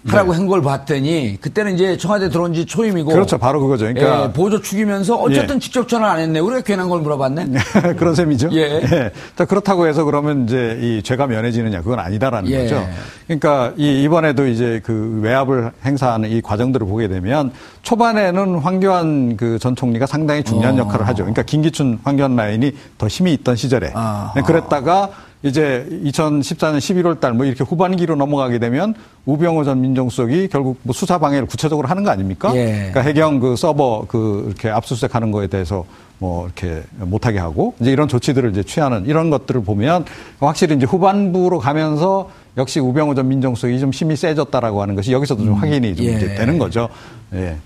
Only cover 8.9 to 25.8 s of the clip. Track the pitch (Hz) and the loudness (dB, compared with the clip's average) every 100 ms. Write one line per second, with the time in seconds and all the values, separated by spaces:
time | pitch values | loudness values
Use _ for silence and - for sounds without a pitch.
8.9 | 160 113 - - - 175 196 196 190 165 | 2 0 -6 -18 -4 0 0 2 2 2
9.9 | 151 147 147 147 143 117 127 117 117 120 | 2 2 0 0 0 0 0 -2 -2 -2
10.9 | 110 98 127 139 110 117 117 113 95 87 | -2 -2 -2 0 0 0 -2 -2 -2 -2
11.9 | 120 87 104 135 117 90 131 120 143 92 | -4 -2 -2 -2 -2 -2 -2 0 -2 -4
12.9 | 87 - - - 160 156 143 120 - 147 | -8 -14 -18 -6 0 2 2 0 0 2
13.9 | 139 143 165 160 135 135 113 120 113 - | 2 4 2 2 2 0 0 0 -2 -2
14.9 | 110 110 110 107 131 131 131 117 - 131 | -4 -2 -2 0 2 2 0 -2 -4 -2
15.9 | 139 131 113 107 113 - 107 123 131 101 | 0 0 0 0 -2 -2 -2 0 0 -2
16.9 | 107 110 92 92 147 135 - - - - | -2 -2 -2 0 0 -2 -6 -20 -16 -2
17.9 | 220 233 214 190 180 196 175 151 185 196 | 2 2 2 2 2 0 0 0 2 2
18.9 | 180 165 147 123 110 117 113 127 127 127 | 2 2 2 0 0 -2 0 -2 0 0
19.9 | 117 135 147 156 147 113 107 120 131 107 | 0 0 0 0 0 0 2 2 2 0
20.9 | 110 107 107 92 110 113 151 160 - 139 | 0 0 0 0 -2 0 0 0 0 -2
21.9 | 110 139 139 139 123 107 110 139 143 - | 0 -2 0 2 2 0 0 0 -2 -18
22.9 | _ 107 - 180 147 - 123 131 123 82 | _ -4 0 0 2 0 0 2 0 0
23.9 | 113 113 104 101 139 139 160 156 147 131 | -4 -4 -4 -4 -2 2 2 2 -2 2
24.9 | 185 196 - - - 143 135 151 123 | 2 0 -8 -20 -6 -2 0 0 0